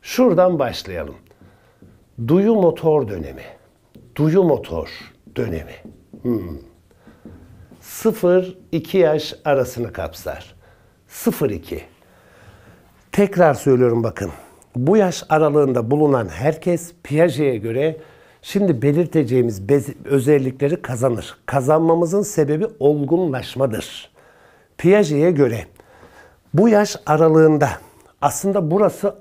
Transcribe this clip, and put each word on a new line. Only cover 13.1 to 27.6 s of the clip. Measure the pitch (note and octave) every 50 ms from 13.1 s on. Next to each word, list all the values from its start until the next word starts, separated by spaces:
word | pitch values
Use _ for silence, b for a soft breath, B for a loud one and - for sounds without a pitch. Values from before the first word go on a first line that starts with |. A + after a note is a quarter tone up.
Tekrar | - - G3+ G3 G3 F3 F3 D#3 C#3
söylüyorum | A2+ - C#3+ C3 B2 B2+ A#2+ A#2 A#2 A2+
bakın. | A2+ - - G2+ F2 D#2+ B B B B B B _ _
Bu | B2 B2+ C#3 G3+
yaş | A3 G3 F3+ E3 - - _
aralığında | D#3 D#3 D#3+ D3+ C#3+ D3+ C#3+ C3+ B2+ B2 A2+ A2+
bulunan | C#3+ D3+ D3+ D3 C#3 B2 A2
herkes | F#2 D#2 E2 A#2 D3+ D#3 D#3 - F#3 F3 E3 E3+ - - _ _
Piaget'e | - C#3 D3+ E3 F3 C3 C#3 D3+ C#3 B2+
göre | A2 G2 A2+ A2+ B2+ C#3+ D#3+ D#3 D#3 B B B B B B B B
şimdi | B - - G3+ G3+ F#3 D3+ A#2
belirteceğimiz | B2 C#3+ C#3+ D#3+ F3+ - - E3 C#3+ A2 B2 C3 B2 A#2 G#2+ G2 G2 G2
bez-, | C#3 C#3+ - C3 - - -
özellikleri | - C#3 C#3 A#2+ C3+ D3+ C#3+ C3 C3 C3 C3 C#3+ C#3 E3+ F3+
kazanır. | - - C3+ A2+ B2 C3 A#2 G#2 E2+ - - _ _
Kazanmamızın | - - C#3 B2+ C3+ D#3 D#3+ E3 D#3+ E3 E3 F3 E3 F3 G3+
sebebi | G3+ - - - D3+ C#3 D3+ D#3 G#3 - - -
olgunlaşmadır. | C3 C#3+ D3+ D3 C#3+ C3+ E3 F3+ F#3 E3 C3 B2 - - - B2 C3+ C3 G#2+ F#2 - - - - - - b b b b b b b b b b b b b
Piaget'e | - - E3+ G3 G#3+ G#3 D3+ D3+ C#3+ D#3 F3+
göre | F3+ C#3+ C#3+ B2 A2+ G#2 F2+ - _ b b b b b b b b b b b b b b b -
bu | D3+ G#3 A#3
yaş | A3 G#3 G#3 G3+ - - -
aralığında | - D3+ D3+ D#3+ D#3+ D#3 D#3+ D#3+ D#3 D#3 D3